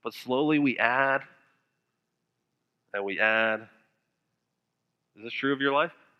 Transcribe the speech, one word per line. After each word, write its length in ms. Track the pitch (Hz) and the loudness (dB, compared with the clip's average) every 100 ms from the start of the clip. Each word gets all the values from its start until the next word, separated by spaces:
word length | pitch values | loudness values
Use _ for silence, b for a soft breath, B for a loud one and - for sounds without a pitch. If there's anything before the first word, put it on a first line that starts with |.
But 100 | 120 | -10
slowly 460 | - 123 127 151 151 | -12 -4 0 2 2
we 180 | 143 120 | 2 2
add, 460 | 113 127 135 135 - - _ _ _ _ _ _ _ _ _ _ _ _ _ _ _ | 2 2 2 0 -4 -20 _ _ _ _ _ _ _ _ _ _ _ _ _ _ _
and 100 | 101 | -8
we 160 | 98 90 | -6 0
add. 480 | 110 110 113 110 113 _ _ _ _ _ _ _ _ _ _ _ _ _ _ 101 | 2 2 0 -2 -8 _ _ _ _ _ _ _ _ _ _ _ _ _ _ -16
Is 60 | |
this 100 | 113 | -12
true 180 | - 135 | -4 -2
of 100 | 139 | 0
your 120 | 139 | 2
life? 200 | 139 165 - _ | 2 0 -4 _